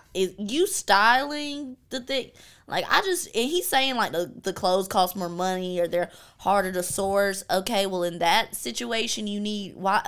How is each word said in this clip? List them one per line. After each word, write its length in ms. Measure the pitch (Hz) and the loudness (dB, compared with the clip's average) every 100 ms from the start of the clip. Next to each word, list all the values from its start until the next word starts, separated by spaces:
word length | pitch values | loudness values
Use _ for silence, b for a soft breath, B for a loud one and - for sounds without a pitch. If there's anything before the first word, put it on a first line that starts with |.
| - | -8
is 200 | 180 185 185 | -2 -2 -2
you 300 | 202 285 403 | -4 0 0
styling 1080 | - - 196 220 254 285 294 294 285 269 254 _ | 0 2 6 6 4 2 -4 -6 -8 -10 -14 _
the 120 | 262 | -10
thing? 300 | 247 269 - b b b - | -4 -4 -4 b b b -6
Like, 160 | 160 - | -4 2
I 120 | - | 2
just, 260 | 392 349 - | 2 -2 -2
and 220 | - 254 | -2 0
he's 180 | 349 359 | 0 0
saying, 260 | 269 269 247 | 2 2 0
like, 160 | 202 | 0
the, 180 | 165 180 - | 0 -4 -6
the 80 | 190 | -6
clothes 360 | 185 190 185 190 | 0 2 2 2
cost 260 | 208 185 196 | 2 2 0
more 140 | 175 | -6
money 500 | 175 185 185 180 180 | -2 -2 -2 -2 -2
or 80 | 170 | 0
they're 220 | 175 175 b b b | 0 -2 b b b
harder 340 | 175 202 185 | 2 2 2
to 100 | 180 | -2
source. 600 | 180 - 196 196 202 190 - | -2 -2 2 2 2 0 0
Okay, 360 | 185 190 214 196 | -2 0 0 0
well, 180 | 185 | 0
in 160 | 175 170 | -2 0
that 340 | 170 202 214 - | 4 4 2 -6
situation, 720 | 240 226 240 226 233 - 208 | -8 -6 -4 -2 -2 -4 -4
you 120 | 202 | -4
need, 360 | 208 208 190 - | -4 -4 -8 -4
why, 240 | 190 208 | 0 0